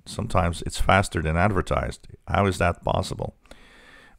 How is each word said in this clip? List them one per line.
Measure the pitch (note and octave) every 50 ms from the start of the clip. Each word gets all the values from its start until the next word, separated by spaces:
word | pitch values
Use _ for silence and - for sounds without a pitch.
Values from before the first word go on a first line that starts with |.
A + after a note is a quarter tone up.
| -
sometimes | - - - D#2+ - - F2+ F2+ E2+ E2 - -
it's | - - -
faster | - - F#2+ F#2+ F#2+ - - F2
than | D#2+ D#2+ D#2+ E2+
advertised? | F2+ - - F2 D2+ - D2 - - - - - - - - - - -
How | F2 F#2 G2+ G2
is | F2+ E2+
that | E2+ F2 F2 - -
possible? | - - F#2 F#2 - - - - - - _ _ - - - - - - - - - - - - - -